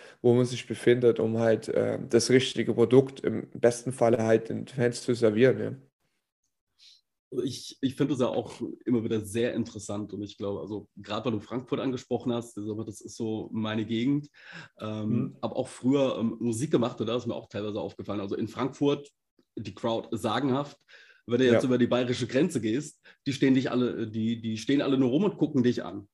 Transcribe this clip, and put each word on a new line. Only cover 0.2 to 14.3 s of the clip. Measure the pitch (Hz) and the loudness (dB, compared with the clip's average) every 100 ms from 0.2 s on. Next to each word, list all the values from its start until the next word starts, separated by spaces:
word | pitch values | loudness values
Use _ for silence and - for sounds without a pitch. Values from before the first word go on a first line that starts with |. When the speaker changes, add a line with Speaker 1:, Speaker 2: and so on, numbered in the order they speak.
Speaker 1:
wo | 123 | 4
man | 120 123 | 4 2
sich | 120 - | -2 -8
befindet, | 110 120 123 120 113 | 0 4 6 6 4
um | 113 113 | 0 2
halt, | 113 110 - | 2 2 2
äh, | - 110 110 - | 0 0 -2 2
das | 117 120 | 2 6
richtige | 127 - - 117 | 4 4 -2 -2
Produkt | 113 113 127 135 - | 2 6 6 6 -4
im | - 110 - | -4 -4 -8
besten | - 120 120 131 | 2 2 2 -8
Falle | - 117 117 | 0 2 4
halt | 113 113 - | 4 2 2
den | 110 110 | -8 -8
Fans | - 120 - | -2 -2 -2
zu | - | -4
servieren, | 117 113 107 127 107 | 2 2 6 4 4
ja. | 107 131 _ _ _ _ _ _ _ _ _ _ - _ _ _ _ | -4 -8 _ _ _ _ _ _ _ _ _ _ -20 _ _ _ _
Speaker 2:
Also | 127 | -6
ich, | 127 110 - - | -6 -8 -14 -4
ich | 131 | -4
finde | 143 143 | 0 -2
es | 123 | 0
ja | 117 | 0
auch | 120 - - 113 - | -2 -6 -10 -10 -8
immer | - 120 | 0 0
wieder | 110 110 | 0 -4
sehr | 95 113 120 | -2 -2 -2
interessant | 117 110 104 - 104 101 | -2 -6 -8 -8 -8 -8
und | 98 | -10
ich | 101 - | -10 -8
glaube, | 101 95 | -6 -6
also | 87 104 82 - | -8 -10 -12 -20
gerade | 101 104 | -8 -6
weil | 127 | -4
du | 107 | -6
Frankfurt | - 120 131 123 | -6 -10 -6 -4
angesprochen | 127 123 - 117 123 | -4 -6 -6 -4 -2
hast, | 117 120 101 | -4 -6 -10
das | |
ist | 107 | -8
aber, | 107 | -8
das | 107 98 | -8 -12
ist | 117 - | -16 -8
so | 113 107 - | -6 -6 -6
meine | 110 107 110 107 | -6 -4 -4 -2
Gegend, | 113 127 143 143 | -2 0 0 -4